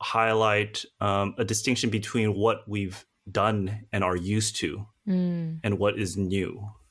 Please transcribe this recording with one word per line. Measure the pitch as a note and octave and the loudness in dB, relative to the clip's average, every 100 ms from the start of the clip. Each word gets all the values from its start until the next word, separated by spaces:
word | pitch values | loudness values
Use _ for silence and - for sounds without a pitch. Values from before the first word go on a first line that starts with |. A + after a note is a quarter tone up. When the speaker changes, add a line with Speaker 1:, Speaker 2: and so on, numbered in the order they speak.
Speaker 1:
highlight, | - A2+ A2+ A2 A2 G#2 G#2 - - - | -2 2 4 4 4 4 0 -6 -10 -4
um, | G2+ G2 G2 - | 0 0 0 -2
a | |
distinction | G#2+ G#2+ C3+ A#2+ A#2 | -2 0 0 0 0
between | G#2+ - A#2+ G#2+ | -2 -2 0 0
what | G2 A2+ G#2+ - | 2 2 2 -2
we've | G#2 F#2+ F#2 - _ G2+ | -4 -4 -8 -18 _ -4
done | G2 G#2+ G#2+ F#2+ G#2+ - | 2 2 2 0 -4 -4
and | G#2 | 0
are | F#2 F2+ | 0 0
used | F#2 G#2+ G#2+ - | 0 0 0 -2
to | D#2+ G2 G#2 _ G#3 | -4 -6 -12 _ -2
Speaker 2:
Mm. | F#3 F3+ E3+ E3 D#3+ | 0 0 -2 -6 -4
Speaker 1:
and | G#2+ F#2+ | -2 0
what | G2+ G2+ | 0 0
is | F#2+ F#2+ | -4 -2
new. | F#2 G2 F2+ - G#2 - _ | -2 0 -2 -6 -14 -16 _